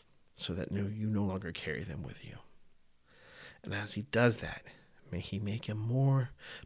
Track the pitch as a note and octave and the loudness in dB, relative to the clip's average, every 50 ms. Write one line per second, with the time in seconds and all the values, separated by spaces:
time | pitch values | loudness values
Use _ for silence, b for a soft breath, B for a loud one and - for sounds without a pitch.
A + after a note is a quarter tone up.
0 | B B B - - - - - - - E2+ F2+ - - G2 G2+ G2+ G2+ G#2+ G#2+ | B B B -20 -20 -16 -8 -6 -4 -2 -2 -2 -2 -2 0 0 0 0 -2 0
1 | G#2+ G#2+ G#2+ G2+ G#2 F#2+ F#2+ F#2+ F#2 E2 E2 - - - C#2+ B1 - - C#2+ C2+ | 0 2 2 4 4 2 0 0 -2 -4 -6 -4 -4 -4 -4 -2 -4 -4 -6 -6
2 | C2+ C2 - - - - - - - - - - - - - - - - - _ | -6 -8 -10 -12 -12 -14 -14 -14 -16 -18 -20 -20 -20 -20 -20 -20 -20 -20 -20 _
3 | B B B B B B B B B B B B - - G2 G2+ G#2+ G#2 - G#2 | B B B B B B B B B B B B -6 -4 -2 -2 -2 -2 -4 -4
4 | A2+ - - A2+ B2 A#2+ A2 - E2+ D#2+ - - - B B B B B B B | -4 2 4 6 8 8 6 4 -2 -6 -6 -8 -12 B B B B B B B
5 | B - F2 F2 - - F#2+ G2 G2+ G2+ G#2+ A#2 - - G#2+ G#2+ A2 A#2 B2+ C3+ | B -6 -4 -4 -4 -2 -4 -2 -2 -2 -2 -2 -2 -4 -2 -2 0 2 4 4
6 | C#3 C#3 C3+ C3+ A#2+ - - B B B B B B | 6 6 6 6 4 0 -4 B B B B B B